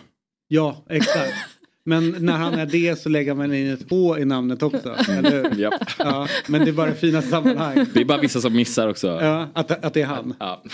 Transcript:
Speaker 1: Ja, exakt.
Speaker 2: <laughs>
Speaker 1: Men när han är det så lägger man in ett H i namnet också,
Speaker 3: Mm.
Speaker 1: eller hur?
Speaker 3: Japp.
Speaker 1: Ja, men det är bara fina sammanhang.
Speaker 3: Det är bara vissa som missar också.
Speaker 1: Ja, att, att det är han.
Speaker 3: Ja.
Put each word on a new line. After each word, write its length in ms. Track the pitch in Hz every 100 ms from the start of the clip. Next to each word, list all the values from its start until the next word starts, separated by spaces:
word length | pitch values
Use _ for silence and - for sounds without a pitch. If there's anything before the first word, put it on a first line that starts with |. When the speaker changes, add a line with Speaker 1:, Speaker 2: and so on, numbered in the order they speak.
| - _ _ _ -
Speaker 1:
Ja, 380 | 151 151 147 -
exakt. 440 | 160 214 - 135 -
Speaker 2:
<laughs> 40 | - - _ _ 165
Speaker 1:
Men 200 | 165 165 180
när 140 | 170
han 200 | 160 170
är 120 | 165 151
det 300 | 165 170 160
så 100 | 156
lägger 240 | 151 143
man 200 | 143 143
in 140 | 139 139
ett 220 | 131 127
H 280 | 185 175 156
i 80 | 139
namnet 380 | 131 123 127
också, 320 | 151 254 - 117 208
Speaker 3:
Mm. 160 | 190 -
Speaker 1:
eller 240 | - 302
hur? 100 | -
Speaker 3:
Japp. 120 | - 381 - -
Speaker 1:
Ja, 280 | 143 139 143 370 -
men 140 | 151 156
det 60 |
är 20 |
bara 200 | 151 156
fina 280 | 156 165 156
sammanhang. 640 | 135 165 196 190 156 139 240
Speaker 3:
Det 80 | 117
är 40 | 123
bara 160 | 147
vissa 200 | 143 127
som 140 | 120 117
missar 320 | 117 - 110
också. 200 | 101 95
Speaker 1:
Ja, 400 | 85 156 156 151
att, 320 | 165 - 165 156
att 80 |
det 80 | 156
är 40 | 139
han. 280 | 135 123 127
Speaker 3:
Ja. 240 | 98 90 110